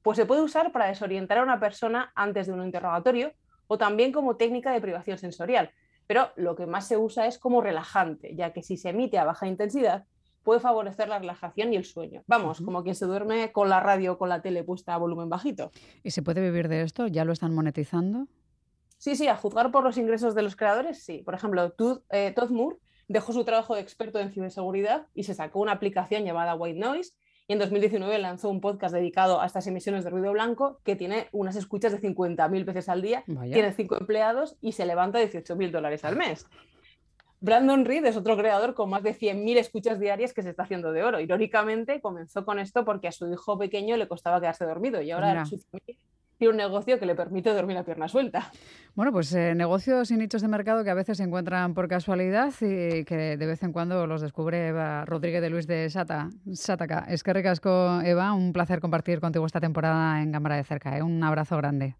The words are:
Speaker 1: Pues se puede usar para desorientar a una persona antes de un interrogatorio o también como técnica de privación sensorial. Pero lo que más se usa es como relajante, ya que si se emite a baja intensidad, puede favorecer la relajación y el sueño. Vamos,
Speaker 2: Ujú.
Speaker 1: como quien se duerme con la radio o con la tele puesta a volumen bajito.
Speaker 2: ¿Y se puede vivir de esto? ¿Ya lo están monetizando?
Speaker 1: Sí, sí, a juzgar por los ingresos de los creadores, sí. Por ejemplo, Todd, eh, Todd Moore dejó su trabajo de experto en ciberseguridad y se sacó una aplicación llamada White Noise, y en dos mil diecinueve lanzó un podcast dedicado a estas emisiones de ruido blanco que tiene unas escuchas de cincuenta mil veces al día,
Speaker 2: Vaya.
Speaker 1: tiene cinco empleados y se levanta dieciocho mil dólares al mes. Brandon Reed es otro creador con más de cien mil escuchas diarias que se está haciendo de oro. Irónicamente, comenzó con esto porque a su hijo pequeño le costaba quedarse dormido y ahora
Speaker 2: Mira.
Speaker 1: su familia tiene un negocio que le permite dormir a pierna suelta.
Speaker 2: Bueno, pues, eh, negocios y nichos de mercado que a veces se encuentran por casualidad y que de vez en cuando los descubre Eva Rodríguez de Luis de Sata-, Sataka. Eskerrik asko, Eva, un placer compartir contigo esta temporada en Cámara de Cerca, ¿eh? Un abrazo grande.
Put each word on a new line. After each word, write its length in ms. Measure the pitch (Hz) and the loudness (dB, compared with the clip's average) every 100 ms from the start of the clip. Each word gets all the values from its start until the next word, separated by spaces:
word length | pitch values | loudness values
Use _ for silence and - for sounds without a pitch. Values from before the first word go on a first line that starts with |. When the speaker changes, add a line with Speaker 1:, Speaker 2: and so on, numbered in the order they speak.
Speaker 1:
Pues 160 | 214 208 | 2 2
se 80 | 208 | 4
puede 160 | 285 | 4
usar 300 | 311 311 330 | 4 2 0
para 160 | 339 202 | 2 0
desorientar 500 | 196 202 190 185 214 | 0 -4 -4 0 2
a 60 | |
una 160 | 262 233 | 4 2
persona 520 | 208 - 226 233 - - | 0 -2 -2 -2 -2 -2
antes 320 | 202 202 190 | -2 -2 -4
de 60 | |
un 100 | 185 185 | -4 -6
interrogatorio 680 | 175 175 170 240 240 285 - _ _ _ | -4 -2 0 0 0 -2 -8 _ _ _
o 100 | 214 | 0
también 340 | 208 214 262 | 2 4 2
como 240 | 285 269 233 | 2 0 2
técnica 360 | 233 247 254 | 0 0 0
de 100 | 240 | -2
privación 380 | 196 175 196 185 | -2 -6 -6 -8
sensorial. 500 | 180 - 175 247 165 _ _ _ _ | -10 -8 0 2 0 _ _ _ _
Pero 220 | 214 - - | 2 2 -2
lo 200 | 175 165 | -4 -4
que 100 | 170 | -6
más 220 | 185 196 | -6 -2
se 100 | 214 | 0
usa 300 | 220 233 226 | 0 0 -2
es 100 | 247 | -2
como 240 | 254 240 | 2 2
relajante, 760 | 208 160 - 202 170 151 - 165 | 2 -4 0 0 0 -4 -12 -6
ya 160 | 170 | -6
que 120 | 170 | -6
si 140 | - 185 | -8 -6
se 120 | 180 | -4
emite 300 | 196 254 190 | -2 0 2
a 60 | 156 | 0
baja 200 | 170 196 | 0 -4
intensidad, 580 | 190 208 269 226 190 - _ _ _ | -2 -2 2 2 0 -6 _ _ _
puede 180 | - 233 | 2 4
favorecer 480 | 247 226 196 196 208 | 4 0 -2 -4 -4
la 120 | 208 | -4
relajación 520 | 180 175 170 196 226 | -6 -10 -8 -4 0
y 40 | 202 | 0
el 100 | 175 | -2
sueño. 380 | - 165 - - | -10 -12 -14 2
Vamos, 320 | 233 170 160 | 2 2 -4
Speaker 2:
Ujú. 60 | 175 | -4
Speaker 1:
como 160 | 180 | -4
quien 120 | 175 180 | -4 -4
se 100 | 185 | -2
duerme 460 | 196 208 226 220 | -2 0 -2 0
con 180 | 214 202 | 2 4
la 100 | 185 | 6
radio 340 | 190 190 185 | 6 4 2
o 40 | 180 | -2
con 120 | 180 | -2
la 120 | 175 | -2
tele 220 | 185 175 | -2 -4
puesta 320 | 170 185 - 170 | -4 -8 -4 -2
a 20 | |
volumen 320 | 170 165 170 | -2 -4 -4
bajito. 400 | 180 277 190 135 - - - | -4 -4 -6 -10 -12 -20 -12
Speaker 2:
¿Y 80 | 196 | -6
se 140 | 170 | -4
puede 180 | 160 165 | -2 0
vivir 260 | 185 170 160 | 0 0 0
de 140 | 160 | -2
esto? 240 | 165 - 233 | -2 -2 -2
¿Ya 200 | 160 160 | 0 0
lo 80 | |
están 200 | 165 165 | 0 0
monetizando? 720 | 160 156 143 143 175 185 226 277 _ _ _ _ _ _ _ | 0 0 -2 -2 0 0 -2 -6 _ _ _ _ _ _ _
Speaker 1:
Sí, 180 | 285 277 | -4 2
sí, 120 | 294 | 2
a 80 | 208 | 2
juzgar 360 | 208 208 247 | 0 2 4
por 120 | 269 | 4
los 140 | 254 233 | 4 2
ingresos 360 | 226 226 233 | 0 2 2
de 80 | 214 | 2
los 140 | 208 196 | 0 2
creadores, 480 | 214 220 294 302 | 2 2 0 -8
sí. 180 | - 160 | -12 -10
Por 120 | - 185 | -8 -4
ejemplo, 360 | 214 185 175 | 0 2 0
Todd, 280 | - 226 262 _ | 2 0 0 _
eh, 240 | 202 202 196 | 0 0 0
Todd 140 | 240 | 0
Moore 280 | 240 277 - _ _ - | 0 0 -4 _ _ -2
dejó 240 | 202 - | -2 0
su 140 | 240 226 | -2 2
trabajo 300 | 220 226 208 | 2 2 -4
de 60 | |
experto 380 | 196 - 220 214 | -4 -10 -6 -4
en 120 | 196 | -4
ciberseguridad 720 | 196 185 196 185 190 208 285 311 | -6 -8 -6 -4 -2 0 0 -2
y 100 | - | -8
se 120 | 202 180 | -8 -6
sacó 240 | 156 196 | -6 -2
una 140 | 214 | 0
aplicación 500 | 202 202 196 180 214 196 | 0 0 -2 -2 -2 0
llamada 300 | 170 170 165 | -2 -2 -2
White 240 | 170 165 | -4 -2
Noise, 320 | 226 302 359 _ _ _ - | -2 -2 -6 _ _ _ -4
y 60 | |
en 60 | 208 | 0
dos 120 | 190 | 2
mil 100 | 202 | 2
diecinueve 380 | 208 208 190 214 | 2 2 0 -2
lanzó 300 | 185 180 208 | -2 -4 -4
un 120 | 196 | -2
podcast 320 | 202 202 185 | -2 -2 -2
dedicado 480 | 175 175 185 190 175 | 0 0 4 4 4
a 40 | 180 | 2
estas 200 | 190 190 | -2 -4
emisiones 360 | 185 196 196 | -6 -4 -4
de 60 | 175 | -4
ruido 200 | 180 196 | -2 0
blanco 460 | 208 226 233 277 277 | 0 0 0 -2 -2
que 120 | - 196 | -4 -4
tiene 340 | 180 214 - | -2 -4 -4
unas 240 | 208 190 202 | -4 -4 -4
escuchas 360 | 190 202 226 | -6 -2 0
de 60 | 202 | 0
cincuenta 500 | 202 185 180 170 160 | -4 -2 -2 2 0
mil 160 | 190 | 0
veces 260 | 185 185 175 | -2 -6 -2
al 120 | 180 | -2
día, 220 | 202 247 220 | 0 -2 -4
Speaker 2:
Vaya. 280 | 139 123 | -8 2
Speaker 1:
tiene 180 | 151 208 | 2 2
cinco 260 | 196 185 - | 0 -4 -4
empleados 580 | 190 214 220 240 302 - | -2 0 2 0 -4 -6
y 120 | 226 | -8
se 120 | 214 180 | -4 -2
levanta 320 | 175 185 233 | 0 2 2
dieciocho 380 | 214 180 160 175 | 0 -2 -6 -4
mil 160 | 180 | -2
dólares 340 | 165 151 151 202 | -2 -2 -2 -2
al 100 | 233 | -2
mes. 300 | 311 156 - - _ _ _ _ _ _ _ _ | -2 -4 -12 -20 _ _ _ _ _ _ _ _
Brandon 440 | 185 233 269 277 240 | 4 6 8 6 4
Reed 200 | 294 277 | 4 2
es 120 | 220 | 2
otro 180 | 196 208 | 2 2
creador 380 | 214 202 240 | 4 2 2
con 160 | 247 202 | -2 -2
más 120 | 196 | 0
de 120 | 208 | -2
cien 320 | 202 214 202 214 | -2 -2 0 4
mil 120 | 240 | 4
escuchas 420 | 226 220 220 208 | 2 -2 -2 0
diarias 340 | 202 202 247 | -2 0 -2
que 100 | 233 | -4
se 60 | 180 | -8
está 140 | 170 | -8
haciendo 280 | 180 185 165 | -6 -4 -2
de 120 | 160 | 0
oro. 160 | 226 202 | 0 0
Irónicamente, 800 | 165 185 220 220 214 220 226 285 | 0 0 2 2 2 -2 -4 -4
comenzó 440 | 214 175 165 202 196 | -4 -8 -8 -8 -4
con 140 | 202 | -4
esto 240 | 196 247 | 0 0
porque 240 | 220 202 175 | 0 -2 -4
a 40 | |
su 180 | - 175 | -6 -8
hijo 260 | 175 - 196 | -6 -4 -4
pequeño 380 | 196 202 208 233 | -2 -2 -2 -2
le 120 | 196 | -2
costaba 320 | 170 175 175 | -4 0 2
quedarse 240 | 170 165 170 | 0 -2 -4
dormido 360 | 165 240 214 | -2 -2 -2
y 80 | 147 | -4
ahora 180 | 170 202 | 0 0
Speaker 2:
Mira. 160 | 170 151 | 0 -2
Speaker 1:
su 120 | 190 | -8
familia 380 | _ 190 - - _ _ _ _ | _ -18 -18 -20 _ _ _ _
tiene 140 | 226 | 4
un 60 | 220 | 4
negocio 420 | 202 196 240 247 | 0 -2 2 2
que 60 | 185 | 2
le 100 | 170 | -2
permite 380 | 165 190 196 | -2 0 0
dormir 240 | 202 185 180 | 2 0 -4
a 60 | |
pierna 240 | 175 160 160 | -6 -6 0
suelta. 420 | 254 254 269 - - - - - - | 0 0 -4 -6 -16 -20 -20 -10 0
Speaker 2:
Bueno, 160 | 247 | 2
pues, 220 | 202 143 | 2 0
eh, 220 | 175 170 170 | 2 2 2
negocios 540 | 170 190 262 254 226 | 2 2 2 2 2
y 40 | 226 | 0
nichos 260 | 220 226 | 0 0
de 60 | 214 | 0
mercado 380 | 214 208 226 202 | 0 2 2 2
que 40 | |
a 40 | |
veces 240 | 185 190 196 | 0 0 -2
se 60 | |
encuentran 500 | 185 180 180 180 180 | 0 -2 -2 0 0
por 160 | 170 180 | 0 0
casualidad 640 | 180 185 180 185 202 277 262 | 0 0 0 2 2 0 0
y 420 | 214 190 170 165 | -2 0 0 -2
que 320 | 156 165 156 151 | -2 -2 -2 -2
de 80 | 156 | -2
vez 160 | 165 | -2
en 100 | 180 | -4
cuando 340 | 165 170 180 165 | -2 -2 0 0
los 140 | 160 | -2
descubre 460 | 151 - 160 170 165 | -4 -4 -2 0 0
Eva 340 | 160 156 151 | -2 -2 -4
Rodríguez 380 | 156 165 170 170 | -4 -2 0 0
de 80 | 165 | 0
Luis 180 | 170 156 | -2 -2
de 220 | 165 160 | -2 -2
Sata-, 400 | 180 165 156 160 196 190 | -2 -2 -4 -4 -8 -12
Sataka. 460 | 180 - 180 170 160 139 | -8 -4 -2 -2 -4 -2
Eskerrik 360 | 170 - 185 185 | -2 0 2 2
asko, 540 | 175 196 180 180 175 170 | 2 4 4 4 2 4
Eva, 260 | 175 196 | 4 4
un 200 | 202 180 | 2 2
placer 260 | 175 165 175 | 2 0 0
compartir 400 | 170 160 165 170 | 2 0 0 0
contigo 260 | 170 160 160 | 0 0 0
esta 140 | 165 | 0
temporada 600 | 160 160 160 160 160 151 | 0 2 2 4 2 2
en 100 | 156 | 0
Cámara 240 | 151 151 147 | 0 0 0
de 80 | |
Cerca, 340 | 143 147 139 143 | -2 -6 -4 -2
¿eh? 60 | |
Un 180 | 160 165 | 0 2
abrazo 340 | 156 156 151 160 | 2 2 2 0
grande. 400 | 143 143 135 | 2 0 -2